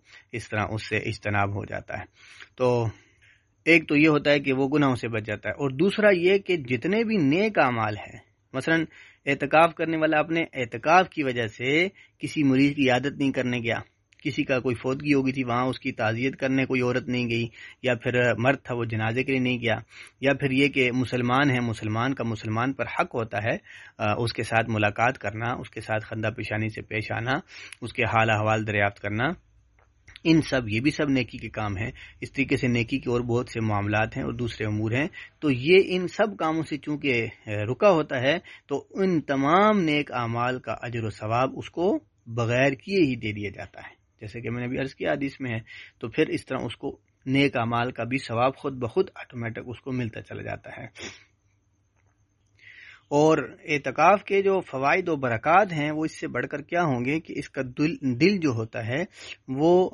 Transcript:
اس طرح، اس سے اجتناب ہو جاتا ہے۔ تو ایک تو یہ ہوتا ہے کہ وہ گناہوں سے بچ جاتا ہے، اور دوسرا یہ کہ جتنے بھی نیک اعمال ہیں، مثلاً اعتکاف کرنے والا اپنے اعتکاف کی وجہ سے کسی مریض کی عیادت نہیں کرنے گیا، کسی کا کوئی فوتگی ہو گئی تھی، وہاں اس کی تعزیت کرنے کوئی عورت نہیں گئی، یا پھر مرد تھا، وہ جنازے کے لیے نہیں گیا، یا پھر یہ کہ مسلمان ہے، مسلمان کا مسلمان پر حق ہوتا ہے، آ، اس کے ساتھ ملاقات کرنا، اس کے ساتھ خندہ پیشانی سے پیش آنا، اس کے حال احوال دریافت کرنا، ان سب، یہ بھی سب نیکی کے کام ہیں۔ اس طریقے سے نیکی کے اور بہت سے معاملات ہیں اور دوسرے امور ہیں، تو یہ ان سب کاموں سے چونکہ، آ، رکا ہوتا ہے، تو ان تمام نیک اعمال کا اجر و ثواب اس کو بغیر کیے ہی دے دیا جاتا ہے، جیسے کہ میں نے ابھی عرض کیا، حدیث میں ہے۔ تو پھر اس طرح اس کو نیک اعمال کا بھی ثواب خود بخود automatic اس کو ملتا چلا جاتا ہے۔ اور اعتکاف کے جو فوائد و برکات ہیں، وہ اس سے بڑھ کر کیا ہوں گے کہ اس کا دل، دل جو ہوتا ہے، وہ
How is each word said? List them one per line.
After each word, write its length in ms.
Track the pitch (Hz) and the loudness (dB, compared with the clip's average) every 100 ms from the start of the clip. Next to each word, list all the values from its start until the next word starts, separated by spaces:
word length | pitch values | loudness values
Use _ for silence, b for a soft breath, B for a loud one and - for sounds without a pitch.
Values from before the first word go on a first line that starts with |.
| B B B | B B B
اس 160 | 117 - | -12 -6
طرح، 180 | 107 98 | -4 -4
اس 180 | 107 - | -6 -4
سے 80 | 107 | -4
اجتناب 520 | 113 107 104 101 101 | -2 -6 -2 0 0
ہو 160 | 101 | -2
جاتا 340 | - 95 - - | -6 -10 -8 -10
ہے۔ 60 | - B B B B - | -12 B B B B -2
تو 300 | 127 120 113 b b b b b b _ | 2 2 0 b b b b b b _
ایک 240 | - 170 156 | 4 6 6
تو 80 | 147 | 4
یہ 120 | 156 | 6
ہوتا 220 | 147 143 | 6 4
ہے 100 | 147 | 2
کہ 120 | 139 | 2
وہ 160 | 131 135 | 0 2
گناہوں 260 | 151 143 | 4 4
سے 140 | 120 117 | 2 -2
بچ 140 | 113 110 | -4 -4
جاتا 220 | 104 104 | -4 -6
ہے، 60 | |
اور 160 | - 143 | -4 -4
دوسرا 400 | 131 190 202 208 | 0 0 4 4
یہ 280 | 185 180 196 | 4 4 2
کہ 180 | 196 175 | 2 -2
جتنے 480 | 123 127 160 208 | -2 -2 0 0
بھی 120 | 220 214 | 2 2
نیک 420 | 139 160 220 202 | 4 2 2 2
اعمال 380 | 139 117 107 104 | 2 2 -2 -4
ہیں، 220 | - - - _ _ | -10 -18 -20 _ _
مثلاً 320 | 135 160 165 160 B B B 139 | -6 0 0 -2 B B B -4
اعتکاف 480 | 139 143 156 170 | -2 4 6 6
کرنے 220 | 160 160 160 | 4 -2 0
والا 220 | 156 156 | 2 2
اپنے 220 | 151 165 160 | 2 -2 -2
اعتکاف 560 | 139 120 117 151 180 185 | -4 -6 -4 4 4 4
کی 140 | - | 0
وجہ 240 | 135 120 113 | -2 -2 -4
سے 420 | - 127 151 185 b b _ | -4 0 2 0 b b _
کسی 240 | 139 160 | -6 0
مریض 320 | 139 131 143 | 4 6 4
کی 160 | 143 131 | 4 2
عیادت 280 | 123 139 123 | 2 0 -2
نہیں 140 | 139 | -2
کرنے 260 | 131 123 123 | 0 -2 -2
گیا، 200 | 117 107 - _ _ _ | -2 -4 -8 _ _ _
کسی 220 | 151 - | -6 -4
کا 160 | - 127 | 0 0
کوئی 140 | 123 | 0
فوتگی 400 | 117 131 135 147 | -2 -4 -2 0
ہو 120 | 139 131 | 2 2
گئی 60 | |
تھی، 120 | 131 | -2
وہاں 200 | 123 120 | -2 0
اس 160 | 127 120 | -2 -4
کی 120 | 131 | -6
تعزیت 440 | 123 110 113 131 131 | -2 -2 0 -4 -2
کرنے 300 | 135 135 131 | 0 0 0
کوئی 140 | 131 | 0
عورت 280 | 123 123 - | 0 0 -2
نہیں 220 | 123 120 | -2 -2
گئی، 180 | 117 117 B B B | -2 -4 B B B
یا 120 | 127 | -2
پھر 400 | 117 127 120 123 104 | -2 0 2 2 2
مرد 180 | 123 135 | 2 0
تھا، 120 | - | -4
وہ 100 | 120 | -6
جنازے 400 | 113 110 110 117 | -4 -2 -2 -2
کے 80 | 131 | -2
لیے 80 | 131 | 0
نہیں 180 | 127 123 | 0 0
گیا، 180 | 117 110 B B B _ | -2 -2 B B B _
یا 140 | 131 | 0
پھر 160 | 139 139 | 2 0
یہ 180 | 131 143 | 2 2
کہ 240 | 139 123 | 2 2
مسلمان 580 | 127 123 123 120 127 143 | 2 0 -2 2 2 4
ہے، 100 | 127 | 2
مسلمان 540 | 120 110 107 110 127 | 0 -4 -4 -2 -2
کا 100 | 135 | -2
مسلمان 480 | 117 107 113 110 131 | -4 -4 -4 -2 -2
پر 120 | 131 | -4
حق 300 | 113 - 175 | -4 -2 -2
ہوتا 240 | 123 113 104 | -4 -4 -4
ہے، 200 | 110 175 B B B - | -4 -4 B B B -4
آ، 240 | 107 104 | -2 0
اس 100 | 117 | -2
کے 100 | - | -4
ساتھ 280 | 113 113 117 | -2 0 0
ملاقات 480 | 107 104 104 117 131 | 0 0 2 0 -2
کرنا، 340 | 101 107 117 | -8 -6 -6
اس 180 | 135 - | -6 -10
کے 100 | - | -12
ساتھ 240 | 107 110 | -6 -6
خندہ 240 | 110 113 110 104 | -6 -6 -6 -6
پیشانی 320 | 104 107 110 | -6 -4 -4
سے 140 | 110 | -6
پیش 300 | 110 107 - | -8 -6 -4
آنا، 280 | 110 117 139 B B B B | -4 -4 -4 B B B B
اس 120 | 117 | -8
کے 120 | - | -2
حال 260 | 113 110 113 | 0 2 4
احوال 360 | 107 107 110 110 | 2 2 0 0
دریافت 340 | 104 101 - | 2 2 0
کرنا، 240 | 101 104 139 180 _ _ _ _ _ _ - - | -6 -2 -2 -4 _ _ _ _ _ _ -20 -2
ان 180 | 170 160 | 4 4
سب، 260 | - 135 113 | 4 -2 0
یہ 120 | 110 | -2
بھی 100 | 139 | 0
سب 180 | 143 147 | 0 0
نیکی 300 | 131 113 123 | 0 -2 -8
کے 100 | 110 | -10
کام 280 | - 107 98 | -6 -4 -4
ہیں۔ 140 | 120 B B - | -6 B B -14
اس 120 | - | -6
طریقے 240 | - 131 127 | -4 0 0
سے 120 | 127 | 2
نیکی 300 | 120 117 135 | 0 0 -2
کے 120 | 131 | -2
اور 100 | 120 | -2
بہت 280 | 120 117 120 | 0 -2 -2
سے 120 | 117 | -4
معاملات 560 | 110 104 101 104 110 135 | -2 0 0 0 0 -4
ہیں 80 | |
اور 80 | 139 | -6
دوسرے 340 | 120 120 - 110 | -4 -6 -4 -4
امور 260 | 107 107 | -2 -2
ہیں، 160 | 123 156 B B _ | -2 -2 B B _
تو 120 | 156 | -2
یہ 280 | 120 139 185 | 0 6 6
ان 240 | - 185 175 | 6 0 -2
سب 280 | - 208 196 | -2 -2 0
کاموں 240 | 160 160 | -2 -2
سے 160 | 156 151 | -4 -6
چونکہ، 480 | - 147 143 120 110 - - | -6 -4 0 0 -2 -6 -8
آ، 40 | |
رکا 400 | 104 107 127 107 | -4 -4 2 4
ہوتا 300 | 170 151 139 | 4 2 0
ہے، 180 | 131 170 B B - | 0 0 B B -6
تو 200 | 139 - | -6 -4
ان 300 | 226 190 165 | -2 0 0
تمام 600 | 139 135 139 180 208 208 | 0 0 4 4 4 4
نیک 320 | 160 147 143 | 2 0 -2
اعمال 460 | 127 117 117 123 127 | -4 -2 -2 -2 -2
کا 140 | 120 | -6
اجر 320 | 110 120 117 | -8 -6 -4
و 60 | 110 | -6
ثواب 400 | - 107 117 131 - | -6 -2 0 0 -2
اس 140 | - | -10
کو 280 | - 180 311 - _ - | -2 0 -2 -6 _ -8
بغیر 460 | 117 113 123 139 | -4 0 4 2
کیے 280 | 135 - 196 | 0 -2 2
ہی 160 | 147 120 | 2 0
دے 160 | 110 | -6
دیا 180 | 104 101 | -6 -8
جاتا 260 | 98 95 - | -10 -14 -16
ہے، 140 | - - _ _ | -20 -20 _ _
جیسے 200 | 107 117 | -14 -10
کہ 100 | 117 | -8
میں 100 | 120 | -6
نے 60 | 123 | -4
ابھی 120 | 139 | -4
عرض 160 | 135 | -6
کیا، 180 | - 170 | -4 -2
حدیث 280 | 147 139 - | -2 -4 -6
میں 100 | 131 | -6
ہے۔ 100 | 113 B B B _ | -6 B B B _
تو 100 | 120 | -4
پھر 180 | 135 160 | -2 0
اس 200 | 156 - | -2 -6
طرح 120 | 131 | -6
اس 140 | 123 - | -6 -8
کو 220 | 139 - _ _ 135 | -10 -12 _ _ -2
نیک 300 | 135 139 127 | 2 2 2
اعمال 340 | 117 117 123 | 0 0 -2
کا 140 | 120 | -4
بھی 140 | 117 131 | -4 -6
ثواب 380 | - 113 131 135 | -4 0 0 0
خود 160 | 147 | -6
بخود 360 | 131 117 185 185 | -6 -2 -2 -2
automatic 480 | - - 123 117 113 117 | -6 -14 -10 -8 -8 -12
اس 140 | 110 | -12
کو 120 | 135 | -8
ملتا 300 | 127 117 110 | -6 -6 -8
چلا 200 | 104 110 | -12 -12
جاتا 280 | 107 104 - - | -10 -10 -12 -16
ہے۔ 80 | 135 B B B B _ _ _ _ _ _ _ _ _ _ _ _ B B B B B - | -16 B B B B _ _ _ _ _ _ _ _ _ _ _ _ B B B B B 0
اور 480 | 147 156 156 131 - | 4 6 4 0 -8
اعتکاف 600 | 160 147 139 127 165 202 | -4 -2 -2 4 6 6
کے 180 | - 196 | 2 0
جو 180 | 196 190 | 2 0
فوائد 480 | - 131 139 180 180 | -2 -2 2 2 0
و 80 | 151 | -2
برکات 560 | 131 113 143 180 208 | -2 0 4 4 4
ہیں، 180 | 160 147 | 0 -2
وہ 140 | 151 | -2
اس 160 | 156 - | -6 -6
سے 80 | 160 | -6
بڑھ 180 | 123 139 | -4 -4
کر 160 | 143 | -6
کیا 200 | 143 175 | -4 0
ہوں 220 | 170 123 | 0 0
گے 160 | 123 160 | 0 -2
کہ 140 | - - | -4 -10
اس 140 | - | -8
کا 120 | - 131 123 | -8 -6 -2
دل، 160 | 151 147 135 120 | -2 0 -2 2
دل 160 | 170 202 | 2 4
جو 140 | 156 | 0
ہوتا 360 | 117 110 113 110 | -2 -4 -6 -4
ہے، 180 | 135 190 B B B - | -4 -4 B B B -8
وہ 420 | 131 160 180 185 | 2 4 6 4